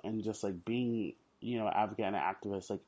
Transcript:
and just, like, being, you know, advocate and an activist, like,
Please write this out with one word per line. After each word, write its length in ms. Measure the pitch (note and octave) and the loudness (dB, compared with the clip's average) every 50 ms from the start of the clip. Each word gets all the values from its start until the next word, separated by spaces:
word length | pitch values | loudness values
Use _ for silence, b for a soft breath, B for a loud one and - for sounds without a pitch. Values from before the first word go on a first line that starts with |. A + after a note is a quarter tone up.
| - | -4
and 180 | G#2 A2 A2 G2+ | -2 -2 0 0
just, 220 | A2 G#2+ - - | -2 -2 0 -2
like, 200 | G2+ F#2+ F2 E2+ | -2 -2 -2 -2
being, 500 | - A2+ B2 B2 A#2+ A#2 A2+ G#2 D2+ - - _ _ _ _ | 0 0 2 2 2 2 2 0 -2 -4 -8 _ _ _ _
you 180 | - A2+ A#2+ A#2 | -4 -2 0 0
know, 100 | A2 G#2 | 2 2
advocate 360 | - - G#2+ G2+ G#2 - G#2+ | 4 4 2 2 2 0 0
and 100 | G2 G2 | 2 2
an 80 | G2 C#2 | 2 0
activist, 480 | F2+ G2 - - G#2 G2+ G2 F#2 - | 0 -2 -2 -4 -4 -2 -2 -2 -2
like, 120 | G#2 F#2+ - | -4 -4 -4